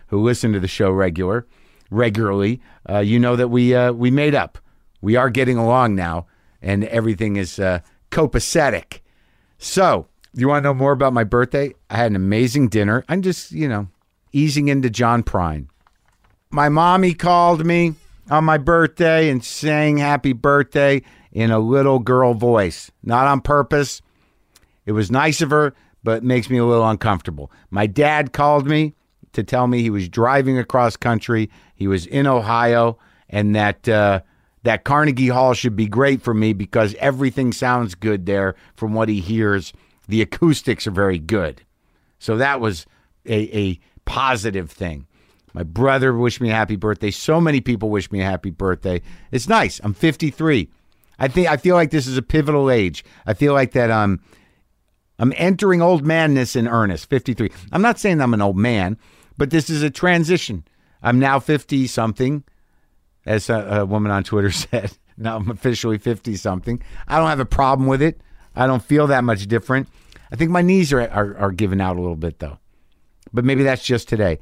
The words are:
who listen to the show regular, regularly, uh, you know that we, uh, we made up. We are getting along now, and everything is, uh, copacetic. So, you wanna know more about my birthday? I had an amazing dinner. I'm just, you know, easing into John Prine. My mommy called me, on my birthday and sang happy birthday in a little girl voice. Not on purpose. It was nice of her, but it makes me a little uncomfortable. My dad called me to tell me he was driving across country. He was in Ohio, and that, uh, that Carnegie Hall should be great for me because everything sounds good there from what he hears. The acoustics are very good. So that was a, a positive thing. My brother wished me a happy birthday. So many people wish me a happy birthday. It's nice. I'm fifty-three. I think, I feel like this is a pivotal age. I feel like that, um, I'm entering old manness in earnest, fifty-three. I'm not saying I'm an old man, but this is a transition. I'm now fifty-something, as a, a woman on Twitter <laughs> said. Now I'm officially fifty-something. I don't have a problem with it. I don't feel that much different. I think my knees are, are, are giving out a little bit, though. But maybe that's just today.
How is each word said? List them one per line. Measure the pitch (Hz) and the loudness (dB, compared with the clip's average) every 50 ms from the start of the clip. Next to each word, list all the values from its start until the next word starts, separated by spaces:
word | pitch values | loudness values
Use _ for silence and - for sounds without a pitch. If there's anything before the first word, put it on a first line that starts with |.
| - | -10
who | - 101 101 | -4 -2 0
listen | 107 120 123 - - 117 104 | 2 2 0 0 0 0 0
to | 98 | 0
the | 90 90 | -2 -4
show | - - 107 95 | -2 0 0 2
regular, | 95 95 98 92 82 90 92 90 107 123 123 _ _ _ _ _ _ _ _ - | 2 2 0 -2 -2 -4 -4 -2 -4 -4 -6 _ _ _ _ _ _ _ _ -6
regularly, | 95 110 123 117 101 113 113 101 98 101 101 107 123 123 - - - _ - - | -2 0 0 0 0 0 0 0 0 0 0 0 -2 -4 -10 -20 -20 _ -10 -4
uh, | 95 104 | -2 0
you | 104 101 117 120 | 0 2 2 4
know | 123 123 123 | 4 2 2
that | 120 123 120 | 0 0 0
we, | 120 123 123 123 123 | 2 2 2 4 4
uh, | 123 123 123 | 2 2 0
we | 120 117 123 123 | 0 0 0 2
made | 131 143 147 151 143 | 2 2 2 2 0
up. | 127 87 - - - - _ _ _ _ _ _ - | 0 -2 -4 -8 -20 -20 _ _ _ _ _ _ -6
We | - 101 113 | -2 2 2
are | 123 131 135 | 2 2 2
getting | 107 135 131 127 123 117 | 0 0 0 0 0 0
along | 117 113 123 131 127 113 101 | 2 2 2 2 2 2 0
now, | 95 87 85 82 82 87 _ _ _ _ _ _ - | -2 -2 -4 -6 -8 -10 _ _ _ _ _ _ -10
and | - 92 101 98 107 | -4 -2 -2 -2 -2
everything | - - 117 110 113 107 87 113 104 101 | -2 -2 -2 0 0 -2 -2 -4 -4 -4
is, | 101 92 85 - - | -4 -6 -6 -6 -4
uh, | 98 92 90 85 - _ _ _ _ - | -2 -2 -2 -4 -6 _ _ _ _ -6
copacetic. | - 170 160 - - 117 - - - 170 147 135 107 78 - - - - - _ _ _ _ _ _ _ _ _ _ - | -2 -2 0 0 0 -2 -2 0 0 0 0 0 0 -4 -8 -12 -20 -20 -20 _ _ _ _ _ _ _ _ _ _ -18
So, | - - - 185 190 165 123 90 76 _ _ _ _ _ - | -12 -4 0 2 2 4 2 0 -2 _ _ _ _ _ -4
you | 120 123 139 | 0 0 2
wanna | 147 147 | 2 2
know | 143 143 135 | 0 0 0
more | 131 139 139 | 2 2 2
about | 143 131 139 135 | 2 2 2 2
my | 123 120 113 | 2 0 0
birthday? | 95 123 120 127 - - 139 143 139 - _ _ - | 2 2 0 0 0 -2 -4 -4 -4 -8 _ _ -6
I | 107 | -2
had | 110 120 113 | 0 0 2
an | 101 | 2
amazing | 95 95 98 104 110 127 120 113 147 135 107 | 0 0 0 2 2 0 0 2 0 0 2
dinner. | 95 107 104 101 110 127 - - | 2 2 2 2 0 0 -2 -2
I'm | 160 196 | -4 -2
just, | 185 185 175 - - - | -2 -2 -4 -4 -8 -12
you | 160 156 156 139 | -8 -6 -4 -4
know, | 110 104 104 95 _ _ _ _ _ _ _ _ | -4 -4 -6 -10 _ _ _ _ _ _ _ _
easing | - 139 151 151 139 147 143 143 | 0 0 0 2 0 0 0 0
into | 139 139 127 120 | 0 0 0 -2
John | 104 - 120 117 120 120 | 0 0 0 2 2 0
Prine. | 113 - - 98 87 82 78 76 67 - _ _ _ _ _ _ _ _ _ _ _ _ _ _ _ - | 0 -2 -2 -2 -2 -2 -4 -6 -10 -14 _ _ _ _ _ _ _ _ _ _ _ _ _ _ _ -6
My | - 147 147 147 | -2 0 0 2
mommy | 147 156 170 175 180 185 190 180 160 | 2 4 4 4 4 4 2 0 0
called | - 170 175 175 175 175 175 175 156 160 | 0 0 2 4 4 4 4 2 2 0
me, | 170 170 170 175 165 151 - _ - - - - - | 0 2 2 2 0 -2 -8 _ -20 -20 -16 -6 0
on | 143 156 160 | 0 2 4
my | 156 156 | 4 2
birthday | 151 131 165 170 165 160 156 - - 175 160 160 160 160 151 | 2 2 2 4 4 4 2 0 0 2 2 4 4 2 2
and | 131 123 - | 0 -2 -6
sang | - - - 147 156 151 151 151 151 147 147 | -8 -10 -6 -2 0 0 2 2 2 2 2
happy | 143 147 147 139 - 139 | 2 0 0 0 0 -2
birthday | 127 113 - 143 143 143 135 - - 147 143 139 139 135 - - _ _ _ _ | -2 0 2 2 2 2 2 0 0 2 4 4 2 2 -2 -8 _ _ _ _
in | - 107 113 113 | -4 0 0 2
a | 113 110 | 2 2
little | 110 113 131 139 135 139 135 131 | 2 2 2 2 4 4 2 2
girl | 110 123 127 127 127 123 | 2 2 2 4 4 2
voice. | 120 107 120 120 117 110 98 87 - - - - _ _ | 2 2 2 2 2 2 2 0 -4 -10 -18 -20 _ _
Not | - 107 117 123 131 | -6 -2 0 2 2
on | 139 139 131 | 2 2 0
purpose. | - - 147 143 139 - 156 147 139 123 - - _ _ _ _ _ _ _ _ _ _ _ _ _ _ _ _ - | 0 0 2 2 2 0 0 -2 -2 -2 -6 -16 _ _ _ _ _ _ _ _ _ _ _ _ _ _ _ _ -6
It | 104 | -4
was | 107 110 107 90 | -2 -2 0 0
nice | 117 131 151 160 147 - | 0 0 0 0 0 -2
of | 165 135 | 0 0
her, | 151 151 151 139 - _ _ _ _ _ | 2 2 0 0 -4 _ _ _ _ _
but | - 113 113 113 | -4 -4 -2 -2
it | 120 | 0
makes | 127 127 127 107 - | 0 0 0 -2 -2
me | 127 | 0
a | 120 120 | 0 2
little | 120 117 117 113 110 | 2 2 2 2 2
uncomfortable. | 110 - - 110 101 87 - - 78 73 71 - _ _ _ - | 0 0 0 -2 -2 -2 -4 -10 -12 -12 -14 -16 _ _ _ -8
My | 95 101 107 | -4 -2 -2
dad | 107 92 143 143 147 151 151 151 127 | -2 2 2 2 2 2 0 -2 -2
called | - - 143 147 147 147 135 | -2 0 2 4 4 2 2
me | 143 156 151 156 151 - _ _ _ _ _ - _ - | 2 0 0 0 -2 -4 _ _ _ _ _ -18 _ -8
to | - 104 | -6 -4
tell | - 131 123 123 | -2 0 0 0
me | 123 123 120 | 2 0 0
he | 117 113 | 0 0
was | 104 101 92 85 | -2 -2 -4 -4
driving | - 117 113 123 139 139 131 135 131 | 0 0 2 2 2 2 2 0 0
across | 127 117 - - 127 120 113 - | -2 -2 0 0 2 2 0 0
country. | - - 120 117 107 - - 117 110 110 104 _ _ _ _ _ | -2 -2 -2 -2 -2 -2 -2 -2 -2 -2 -4 _ _ _ _ _
He | - 98 | -6 -2
was | 98 98 92 82 | -2 -2 -2 -2
in | - - 139 139 | -2 -2 0 2
Ohio, | 139 131 120 104 104 117 117 120 120 120 117 117 117 117 _ _ _ _ _ _ - | 2 2 0 0 0 0 2 2 2 4 4 2 0 -2 _ _ _ _ _ _ -6
and | - 104 104 104 104 | -4 -2 0 2 2
that, | 107 104 104 101 _ - | 2 2 0 -2 _ -2
uh, | 120 110 107 104 101 98 92 - _ _ _ _ _ _ _ | 0 2 4 4 4 2 0 -2 _ _ _ _ _ _ _
that | - 117 110 104 - | -2 -2 -2 -2 0
Carnegie | - 143 147 151 151 131 123 131 123 | 0 0 2 2 2 2 0 0 2
Hall | 123 127 131 127 | 2 2 2 2
should | 123 - - 123 104 | 2 2 -2 -4 -2
be | 98 110 | -2 -2
great | 101 98 120 139 139 135 - | -2 0 0 2 2 0 0
for | - 120 | -2 -2
me | 113 107 110 110 107 | 0 0 0 0 0
because | 95 104 - - 120 110 101 110 | -2 -6 -2 0 0 0 0 -2
everything | - - 139 131 127 139 131 - 143 131 123 | -2 -2 -2 0 0 -2 -2 -2 -2 -2 -2
sounds | 110 - 131 127 123 123 117 101 87 | -2 -2 -2 -2 0 -2 -2 -4 -8
good | - - 110 104 98 87 | -6 -4 -2 -2 -2 -2
there | 98 98 98 98 95 92 _ _ _ _ | -2 -2 0 -2 -2 -4 _ _ _ _
from | - 113 107 107 | -8 -6 -4 -2
what | 110 113 110 | -2 0 0
he | 107 101 | -2 -4
hears. | 82 95 110 110 107 101 101 95 87 - - - _ _ _ _ - - | -4 -4 -2 -2 0 0 -2 -2 -4 -10 -18 -20 _ _ _ _ -8 -4
The | 101 113 | -2 -2
acoustics | 104 - - - 175 165 143 - - 135 107 - - | -2 -2 -2 0 2 2 2 2 -2 -4 -4 -4 -4
are | 113 | -6
very | 90 95 101 95 92 82 | -2 0 0 0 0 -2
good. | 78 80 113 101 85 73 65 - _ _ _ _ _ _ _ _ _ _ _ _ | -4 -2 -2 -2 -2 -4 -8 -12 _ _ _ _ _ _ _ _ _ _ _ _
So | - - 110 113 | -6 -4 -2 0
that | 131 139 139 131 | 0 -2 -2 -2
was | 117 110 92 85 - _ _ _ _ _ _ _ - | -2 -4 -6 -6 -12 _ _ _ _ _ _ _ -8
a, | - 110 104 107 - - 104 | -4 -2 -2 -2 -2 -4 -4
a | 101 95 90 - _ _ _ - - | -2 -2 -4 -8 _ _ _ -14 -12
positive | - - 123 135 131 127 107 95 113 98 95 87 78 | -8 -4 -2 0 0 -2 -2 -4 -4 -6 -6 -8 -8
thing. | - - 98 85 78 69 67 _ _ _ _ _ _ _ _ _ - | -10 -10 -10 -10 -10 -12 -16 _ _ _ _ _ _ _ _ _ -12
My | 87 87 | -12 -10
brother | 80 82 110 131 135 135 135 127 131 120 | -8 -2 0 2 2 2 2 2 0 0
wished | 117 120 120 - - | 2 0 -2 -2 -2
me | 123 113 | -2 0
a | 110 | 0
happy | 110 107 98 110 | 0 0 -2 -2
birthday. | 95 104 107 104 - - 104 | -4 -2 -2 -2 -2 -4 -6
So | 95 - - - 156 165 | -6 -4 -2 0 2 2
many | 170 160 147 131 | 2 2 0 0
people | - 120 120 101 110 107 | 0 -2 -4 -2 -2 -2
wish | 104 101 92 - | -2 -2 -4 -4
me | 104 98 | -4 -4
a | 95 | -4
happy | 95 95 90 - 98 | -4 -4 -6 -8 -10
birthday. | 80 - 98 95 90 - - 95 90 87 - - - - - - | -8 -4 -2 -2 -2 -2 -4 -4 -4 -4 -6 -10 -20 -20 -14 -6
It's | - 127 - - | -6 -6 -2 0
nice. | 226 220 151 95 - - - | 0 0 0 -2 -4 -6 -8
I'm | 104 | -6
fifty-three. | 98 - - 165 139 - 165 147 - - 160 160 147 110 82 - _ _ _ _ _ _ _ _ _ - | -4 0 0 0 0 0 -6 -6 -4 -2 -2 0 0 0 -2 -6 _ _ _ _ _ _ _ _ _ -4
I | 131 135 | -4 -2
think, | 123 180 180 | 0 0 0
I | 165 151 131 | 0 0 0
feel | - 180 180 | 2 4 4
like | 175 165 139 | 4 2 2
this | 135 151 123 | 0 -2 -2
is | 131 127 | -2 -4
a | 131 | -4
pivotal | 117 - - 156 147 147 151 143 139 135 | -2 0 0 0 2 2 2 2 2 2
age. | 127 113 98 87 78 - - _ - - - | 2 2 2 0 -4 -8 -16 _ -20 -12 -6
I | - 110 | -4 -2
feel | - 143 143 | 0 2 2
like | 143 139 135 127 | 4 2 2 0
that, | - 131 120 113 | 0 0 0 2
um, | 113 110 104 101 95 87 _ _ - _ _ _ _ _ _ _ _ _ _ _ _ _ _ _ _ - | 2 2 2 0 -2 -4 _ _ -20 _ _ _ _ _ _ _ _ _ _ _ _ _ _ _ _ -2
I'm | 117 131 143 | 0 0 0
entering | - 165 185 196 - 208 190 180 170 | 0 0 0 0 2 2 2 2 4
old | 165 180 180 156 139 | 4 2 2 2 2
manness | 160 160 165 160 151 139 131 123 110 - | 0 2 2 2 2 2 0 0 -2 -2
in | 127 113 | -4 -2
earnest, | 120 117 117 110 98 87 76 - - | 0 0 0 0 0 -2 -6 -4 -2
fifty-three. | 143 127 - - 117 - 110 92 - - - - | -2 -2 -2 -2 -4 -4 -4 -6 -6 -10 -14 -6
I'm | - 170 | -2 0
not | 208 233 165 - | 0 0 0 0
saying | - 202 175 151 | 0 0 0 2
I'm | 131 120 | 2 0
an | 117 104 | 0 0
old | 101 101 92 | 0 0 0
man, | 95 107 123 117 104 92 90 113 - _ _ _ _ _ _ - | 0 0 0 0 0 -2 -4 -6 -8 _ _ _ _ _ _ -4
but | - 147 135 | -4 -2 0
this | 156 160 143 - | 0 -2 0 0
is | 160 147 | -2 -2
a | 151 147 | -2 -2
transition. | 131 - 180 180 175 170 160 156 185 160 - - 107 85 - _ _ _ _ _ _ - | -2 0 0 2 2 2 2 2 0 -2 -2 -6 -10 -12 -12 _ _ _ _ _ _ -6
I'm | 127 117 120 127 | -2 0 2 2
now | 135 135 139 135 | 4 2 2 0
fifty-something, | - - 151 139 - - 143 135 131 120 - 123 113 110 107 - 127 131 151 147 - _ _ _ _ _ _ _ _ _ _ _ _ _ _ _ - | 0 0 -2 -2 -2 -2 -2 -2 -2 -2 -2 -2 -2 -2 -2 -2 -2 -2 -4 -6 -8 _ _ _ _ _ _ _ _ _ _ _ _ _ _ _ -6
as | - 110 107 - - | -4 -4 -2 -2 -2
a, | 117 110 101 98 104 104 | -4 -2 -2 -2 -2 -2
a | 101 | -2
woman | 95 104 107 104 104 | -2 -2 -2 -2 0
on | 101 98 92 | -2 -2 -2
Twitter | - 110 104 101 101 | -2 -2 0 0 0
<laughs> | |
said. | 85 - - - - 117 98 98 - _ _ _ _ - | -2 -4 -6 -4 -6 -6 -6 -6 -12 _ _ _ _ -10
Now | 110 113 113 | -8 -8 -6
I'm | 110 95 110 | -6 -6 -6
officially | 113 95 - 127 117 - - 113 110 101 | -6 -2 -2 -2 -2 -2 -2 -4 -4 -2
fifty-something. | - 123 117 98 - 120 104 90 - 104 92 92 - 117 120 123 - - - - - - | -2 -4 -4 -4 -6 -8 -8 -6 -4 -6 -6 -6 -6 -6 -8 -8 -8 -12 -14 -12 -8 -2
I | 147 160 | 0 0
don't | 165 160 | 2 0
have | 151 135 | 0 -2
a | 127 | -2
problem | - - - 139 131 135 131 131 131 | -2 0 2 2 2 2 2 2 2
with | 135 131 | 2 2
it. | 147 165 165 - _ _ - - - _ - | 2 0 -2 -4 _ _ -20 -20 -20 _ -4
I | - 127 | 0 0
don't | 131 131 120 | 0 0 0
feel | - - 147 147 147 143 | 0 2 2 2 4 4
that | 139 127 | 2 2
much | 123 117 110 95 101 101 | 2 0 -2 -2 -2 -2
different. | 117 110 - - 127 135 135 - - - _ - - - - - | -2 -2 0 0 -2 -2 -2 -6 -12 -20 _ -20 -20 -20 -18 -10
I | 135 | -4
think | 120 165 165 | -2 -2 0
my | 180 180 | 2 2
knees | 175 175 190 190 175 135 139 | 4 4 4 4 2 2 0
are, | 123 120 113 | 0 0 0
are, | 107 104 104 101 101 | -2 -2 -2 -2 -2
are | 95 101 98 | -4 -4 -2
giving | 92 90 107 95 98 98 | -2 -2 -2 0 0 0
out | 92 92 90 90 | 0 -2 -2 -4
a | |
little | 90 87 85 | -4 -6 -6
bit, | 78 82 85 76 - | -6 -6 -8 -8 -8
though. | 78 73 73 - _ _ _ _ _ _ _ _ _ _ _ _ - - - | -12 -14 -14 -16 _ _ _ _ _ _ _ _ _ _ _ _ -14 -6 -4
But | 123 123 | -2 0
maybe | 131 139 131 135 | 0 2 2 2
that's | 135 131 120 - | 0 0 -2 -2
just | - 123 113 - - | -2 -2 -2 -2 -4
today. | 120 107 104 90 78 - | -2 0 0 -2 -2 -4